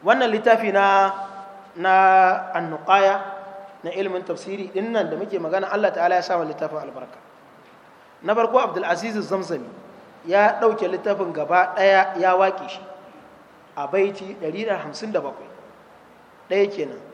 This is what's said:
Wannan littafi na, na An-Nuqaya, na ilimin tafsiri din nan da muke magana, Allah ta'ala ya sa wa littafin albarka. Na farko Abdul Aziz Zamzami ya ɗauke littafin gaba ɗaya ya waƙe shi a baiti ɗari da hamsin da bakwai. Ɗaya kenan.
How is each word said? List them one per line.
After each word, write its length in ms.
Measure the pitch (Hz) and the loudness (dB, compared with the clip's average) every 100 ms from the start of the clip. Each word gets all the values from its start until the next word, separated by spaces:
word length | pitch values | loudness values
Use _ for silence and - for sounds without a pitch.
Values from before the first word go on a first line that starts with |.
| 175 | 2
Wannan 240 | 254 247 | 2 2
littafi 400 | 220 226 226 220 | 2 2 2 2
na, 400 | 196 196 196 196 196 - - - - - - | 2 4 4 4 0 -10 -14 -18 -20 -20 -4
na 180 | 185 190 190 190 185 185 - | 4 6 8 8 6 2 -4
An-Nuqaya, 640 | 170 165 156 - 196 196 196 - - - - - - | -6 -6 -8 2 4 4 2 -4 -12 -14 -18 -18 -14
na 60 | 165 | -10
ilimin 320 | 175 196 180 | -6 -4 -4
tafsiri 460 | 175 165 - 202 185 | -6 -10 -8 -10 -6
din 200 | 190 220 | -6 -2
nan 160 | 233 175 | -2 -2
da 80 | 165 | -4
muke 180 | 202 196 | -6 -6
magana, 260 | 160 185 196 | -2 -4 -2
Allah 160 | 202 202 | 0 0
ta'ala 240 | 170 175 180 | 0 2 2
ya 60 | |
sa 160 | 175 180 | 0 -2
wa 80 | 156 | -2
littafin 320 | 147 156 151 | -6 -8 -8
albarka. 400 | 139 127 123 - - _ - - - - _ _ _ _ | -12 -14 -16 -20 -20 _ -20 -20 -20 -20 _ _ _ _
Na 120 | 170 214 | -2 0
farko 240 | 226 247 | 2 2
Abdul 260 | 233 175 180 | 0 -4 -2
Aziz 300 | 175 214 214 | -2 -2 -6
Zamzami 520 | 160 196 180 160 120 - - - - - 165 | -4 -6 -4 -8 -10 -18 -20 -20 -20 -18 0
ya 320 | 190 208 208 | 4 4 4
ɗauke 260 | 226 214 180 | 0 0 -4
littafin 440 | 185 214 202 180 | -4 -4 -2 -4
gaba 400 | 151 147 175 180 - | -6 0 2 2 2
ɗaya 400 | 196 190 - 170 | 4 6 4 2
ya 160 | 185 180 | 2 4
waƙe 320 | 190 190 - | 2 0 -10
shi 100 | - - - - - - - - - - - | -16 -18 -20 -20 -20 -20 -20 -20 -20 -18 -10
a 120 | 143 | -4
baiti 480 | 185 196 196 190 - | 0 0 -2 -14 -10
ɗari 240 | 160 165 220 | -8 -6 -4
da 80 | 185 | -4
hamsin 340 | 151 143 220 | -6 -12 -6
da 80 | 190 | -4
bakwai. 260 | 143 - - - - - - - _ - _ _ - | -4 -12 -18 -20 -20 -20 -20 -20 _ -20 _ _ -4
Ɗaya 180 | 190 202 | 0 0
kenan. 280 | 196 143 120 - | 0 -8 -8 -18